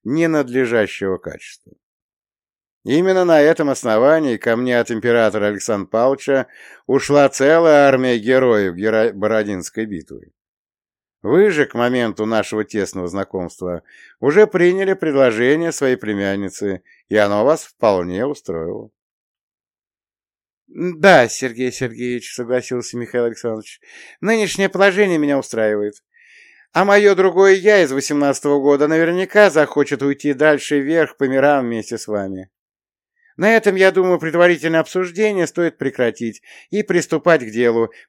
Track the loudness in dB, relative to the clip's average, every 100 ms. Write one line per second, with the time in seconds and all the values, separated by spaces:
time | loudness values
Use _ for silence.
0 | -6 -2 0 0 -2 -2 0 0 -2 -4
1 | -6 -6 -10 -16 -20 -20 _ _ _ _
2 | _ _ _ _ _ _ _ _ -2 0
3 | 2 2 4 4 4 2 -2 -2 -2 2
4 | 4 2 0 -4 -2 -2 0 -2 -2 -4
5 | 0 2 2 0 -4 -4 -6 -6 -4 0
6 | 0 -2 -2 -2 -4 -12 -20 -14 -2 -2
7 | 2 2 2 2 2 4 4 6 4 2
8 | 0 -2 2 2 4 2 0 -2 -2 0
9 | 0 -2 -2 -2 -2 -6 -8 -10 -8 -10
10 | -14 -20 -20 _ _ _ _ _ _ _
11 | _ _ 0 2 2 2 -2 -2 -2 0
12 | -4 -4 -2 -2 -2 -4 -6 -4 -6 -6
13 | -8 -8 -8 -8 -10 -10 -10 -10 -12 _
14 | -20 -6 0 4 2 2 0 0 -2 -2
15 | -2 2 2 2 0 0 -2 -2 -2 -2
16 | -4 -4 -4 -4 -8 -8 -8 -8 _ _
17 | -2 0 2 2 0 -2 -4 -2 0 0
18 | -2 -6 -6 -8 -10 -8 -8 -10 -16 _
19 | _ _ _ _ _ _ _ _ _ _
20 | _ _ _ _ _ _ _ -10 -8 0
21 | 4 6 4 -2 -8 -4 -6 -4 -8 -6
22 | -8 -8 -10 -10 -4 -4 -4 -8 -8 -10
23 | -6 -2 -2 -4 -8 -8 -12 -20 _ -20
24 | -20 -8 -2 -2 -2 -2 -2 2 2 2
25 | 0 0 0 -2 -4 -2 0 0 -4 -8
26 | _ _ _ -20 _ _ _ 0 4 4
27 | 4 4 2 4 4 4 4 4 4 0
28 | -2 0 0 0 0 0 2 2 2 0
29 | 0 -2 0 4 4 4 0 0 -2 -2
30 | -4 -4 -4 0 2 2 0 -4 0 0
31 | -2 -2 -2 2 2 2 -2 -6 -8 -10
32 | -6 -6 -6 -10 -16 _ _ _ _ _
33 | _ _ _ -4 0 2 2 2 2 4
34 | 2 0 0 2 2 2 0 -2 -2 -4
35 | -6 -2 -2 -2 -4 -2 -4 -2 -6 -2
36 | -2 -2 -8 -10 _ -20 -8 -6 -2 -2
37 | 0 -2 2 2 0 0 2 2 -2 -6